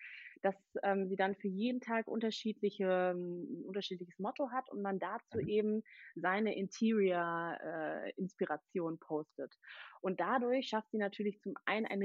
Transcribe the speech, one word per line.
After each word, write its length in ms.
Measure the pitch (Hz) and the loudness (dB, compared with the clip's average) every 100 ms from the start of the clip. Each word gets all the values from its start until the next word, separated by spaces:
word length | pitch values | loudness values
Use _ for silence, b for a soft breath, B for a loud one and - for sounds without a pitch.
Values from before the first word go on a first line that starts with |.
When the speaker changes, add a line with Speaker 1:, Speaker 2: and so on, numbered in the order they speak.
| B B B B | B B B B
Speaker 1:
dass, 120 | 196 190 _ - | 0 0 _ -2
ähm, 260 | 202 196 190 | 2 2 2
sie 80 | 190 | 2
dann 180 | 190 | 2
für 140 | 202 202 | 2 -2
jeden 320 | 190 233 247 | 0 0 0
Tag 280 | 226 226 226 | 0 -2 0
unterschiedliche, 760 | 226 226 214 214 208 202 - | 0 0 0 -4 0 0 2
ähm, 760 | 190 185 180 180 175 175 170 170 | 4 4 4 2 -2 -4 -6 -6
ein 20 | |
unterschiedliches 540 | - 202 190 180 175 - | -4 -4 -4 -6 -8 -4
Motto 320 | 196 - 269 | -4 -2 -2
hat 180 | 254 - | -2 -4
und 120 | 208 | -4
man 160 | 196 190 | 0 0
dazu 400 | 170 226 - 226 | -2 -4 -4 -4
Speaker 2:
Mhm. 80 | 202 | 2
Speaker 1:
eben 360 | 208 214 214 B B B | 2 4 0 B B B
seine 400 | - 170 196 214 | -2 2 2 2
Interior, 1000 | - 190 - 226 220 196 175 170 170 170 - | 0 -4 2 4 6 4 4 2 0 -2 -4
äh, 480 | - 165 156 160 - - | -4 -4 -4 -4 -6 -4
Inspiration 840 | 185 - 180 151 - 185 165 165 | -6 -2 -2 -2 -2 -2 -2 -4
postet. 560 | - 156 156 - 131 - B B B B | -4 -4 -4 -10 -10 -12 B B B B
Und 180 | 190 185 | -4 0
dadurch 480 | 175 254 240 262 262 | 2 2 4 0 2
schafft 220 | 220 - | -2 -2
sie 80 | 214 | 0
natürlich 420 | 202 - 208 202 | 0 0 -2 -2
zum 140 | 196 - | -8 -6
einen 220 | - 202 220 | -2 0 0
einen 160 | 202 | -2